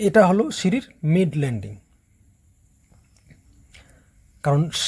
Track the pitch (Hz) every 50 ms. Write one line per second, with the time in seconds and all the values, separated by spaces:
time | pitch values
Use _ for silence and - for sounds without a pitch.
0 | 214 196 - 226 196 180 185 202 233 311 214 - - 185 196 269 - - - _
1 | - 151 165 185 190 160 - 151 139 131 120 107 98 104 104 - _ _ _ _
2 | _ _ _ _ _ _ _ _ _ _ _ _ _ _ _ _ _ _ _ _
3 | _ _ _ _ _ - - _ _ _ _ _ _ _ - - - _ _ _
4 | _ _ _ _ _ _ _ _ - 147 143 143 165 160 - - -